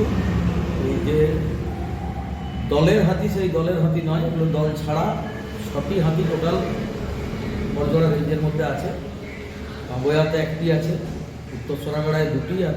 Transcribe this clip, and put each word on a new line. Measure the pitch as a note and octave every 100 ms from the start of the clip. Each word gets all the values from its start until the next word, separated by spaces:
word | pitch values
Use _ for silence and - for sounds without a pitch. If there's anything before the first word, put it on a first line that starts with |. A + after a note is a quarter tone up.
| G#4+ - - - - - - - C3+
এই | C#3 -
যে | D3+ D#3 D#3+ D#3 D#3 - - - - - - - - - - A2+
দলের | D3 E3 G#3+ F3
হাতি, | F3+ G#3
সেই | G3 F3+
দলের | D#3+ E3 F3
হাতি | D#3+ D#3+ D#3
নয়, | D#3+ E3
এগুলো | D#3+ D#3+ D3+
দল | D3+ D3+ D3+
ছাড়া | D#3 D#3+ D#3 - - - - -
ছটি | - - G3
হাতি | D#3+ D#3+ E3
টোটাল | D#3 E3 F#3 - - - - - - - - - - -
বড়জোড়া | - D3 E3 D#3+
রেঞ্জের | D3+ D3+ D#3
মধ্যে | D3+ D3+
আছে। | D3 B2+ F#3+ - - - - - - - - - -
পাবোয়াতে | B2+ C#3 D#3 D#3 E3
একটি | D#3 - E3
আছে, | D#3 - F#3 - - - - -
উত্তর | - - C#3+
সোনাগড়ায় | D3+ D3+ D#3 D#3 D3+
দুটি | C3 - F#3
আর | E3+